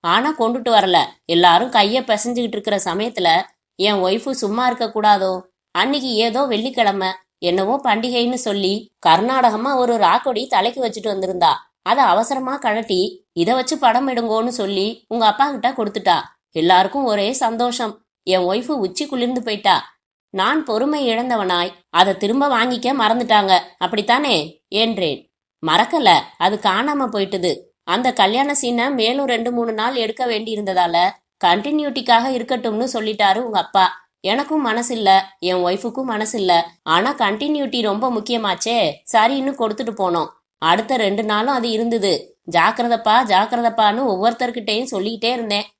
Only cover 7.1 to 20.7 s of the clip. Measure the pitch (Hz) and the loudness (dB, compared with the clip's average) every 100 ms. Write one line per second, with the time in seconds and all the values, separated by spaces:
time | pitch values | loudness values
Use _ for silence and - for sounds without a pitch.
7.1 | 190 _ _ 175 185 196 277 269 214 240 | -6 _ _ -2 0 0 -2 0 -2 0
8.1 | 240 240 247 226 202 190 208 - _ 170 | -2 -2 -2 -4 -2 -2 -4 -8 _ 2
9.1 | 165 226 262 247 214 254 269 247 233 180 | 2 2 2 2 0 -2 0 0 2 2
10.1 | 220 269 220 254 - 214 262 240 214 214 | 2 0 -4 -2 0 0 -2 -6 -4 -6
11.1 | 190 185 180 170 135 _ _ - 247 240 | -4 -4 2 2 2 _ _ 0 4 6
12.1 | 180 233 262 262 269 247 214 226 185 196 | 4 2 -2 -4 -4 -2 -2 -2 0 -2
13.1 | - _ - 170 254 254 302 254 233 269 | -4 _ -2 0 2 0 2 2 2 0
14.1 | 240 233 220 233 240 196 196 202 233 _ | -2 -2 0 -2 -4 -4 -2 -2 -6 _
15.1 | 233 214 214 277 269 240 262 208 208 196 | 2 2 4 0 0 -4 -2 -4 -2 2
16.1 | - - _ _ 165 165 185 190 277 262 | 2 0 _ _ -2 4 4 4 0 -2
17.1 | 208 202 262 240 226 247 240 226 214 _ | 0 -2 -2 -2 0 -2 -2 -6 -8 _
18.1 | _ - 185 180 208 247 294 190 185 294 | _ 0 0 2 -2 -2 -2 -2 -4 -6
19.1 | 262 240 247 226 208 208 160 - _ _ | -4 -2 -4 -4 -2 2 2 0 _ _
20.1 | _ _ 196 202 302 302 | _ _ -2 0 0 -2